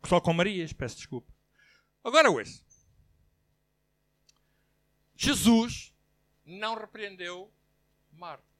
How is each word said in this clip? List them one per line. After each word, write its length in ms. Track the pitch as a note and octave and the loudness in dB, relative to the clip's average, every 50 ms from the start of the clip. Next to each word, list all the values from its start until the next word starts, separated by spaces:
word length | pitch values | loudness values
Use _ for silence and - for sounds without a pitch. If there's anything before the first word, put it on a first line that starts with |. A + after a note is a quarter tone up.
| - | 0
Só 160 | - F3+ F3 | 2 2 2
com 100 | - F3 | 4 2
Marias, 400 | E3+ E3 F3+ G#3 G#3 F3+ E3 D3+ | 2 2 0 0 -2 -6 -8 -8
peço 240 | - - C#3 A#2 - | -10 -10 -10 -10 -10
desculpa. 360 | - - - C3 B2 _ - - _ _ _ _ _ _ _ _ _ _ _ _ _ | -12 -14 -12 -12 -12 _ -14 -20 _ _ _ _ _ _ _ _ _ _ _ _ _
Agora 300 | _ - B3 D#4 D#4 B3+ | _ 2 4 6 6 6
ouça. 320 | E3+ A#2+ G2+ - - - _ _ _ _ _ _ _ _ _ _ _ _ _ _ _ _ _ _ _ _ _ _ _ _ _ _ _ _ _ _ _ _ _ _ _ _ _ _ _ _ _ _ _ _ _ _ _ _ _ _ _ | 4 2 -2 -8 -14 -20 _ _ _ _ _ _ _ _ _ _ _ _ _ _ _ _ _ _ _ _ _ _ _ _ _ _ _ _ _ _ _ _ _ _ _ _ _ _ _ _ _ _ _ _ _ _ _ _ _ _ _
Jesus 800 | - - C#4 C#4+ F#3 - A3+ A#3 A3+ A3+ A#3+ - - - - _ _ _ _ _ _ _ _ _ _ _ | -4 -2 0 0 4 6 6 6 6 4 0 -8 -12 -14 -18 _ _ _ _ _ _ _ _ _ _ _
não 320 | D3+ E3+ G3 G#3+ A3 A3+ | -20 -14 -8 -8 -8 -8
repreendeu 800 | A3 G#3+ G#3 _ G#3+ G#3+ G3+ G3 F3+ F3+ F3 F3+ F3+ F#3+ A3 _ _ _ _ _ _ _ _ _ _ _ _ | -8 -12 -16 _ -12 -12 -12 -12 -12 -12 -12 -12 -12 -16 -20 _ _ _ _ _ _ _ _ _ _ _ _
Marta. 360 | D3+ D#3 F3+ E3+ D3+ C3 _ _ _ | -20 -20 -16 -16 -16 -16 _ _ _